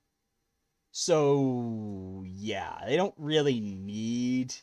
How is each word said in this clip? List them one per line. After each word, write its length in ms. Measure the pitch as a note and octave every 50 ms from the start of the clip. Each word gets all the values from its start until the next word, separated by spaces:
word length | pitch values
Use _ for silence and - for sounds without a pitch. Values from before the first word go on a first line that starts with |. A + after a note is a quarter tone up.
| _ _ _ _ _ _ _ _ _ _ _ _ _ _ _ _ _ _
So, 1300 | - - - - E3+ D#3 D3 C#3 C#3+ C#3+ C#3 C3 B2+ B2 A#2+ A#2 A2+ A2 G#2+ G#2 G2+ F#2+ F#2+ F#2+ F#2+ F#2+ F#2+
yeah, 580 | F#2 F#2 G2 G#2 G#2+ G2+ F#2+ E2+ E2 E2 - -
they 100 | G#2 C3+
don't 200 | E3+ F#3+ G3 -
really 420 | - D3+ D3 D#3 D3+ C#3+ C#3+ C3 A#2
need 960 | G#2+ G2+ G2 F#2+ F#2+ G2+ G#2 G#2+ A2 A2+ A#2+ A#2+ B2 B2 B2+ B2+ B2+ B2 - -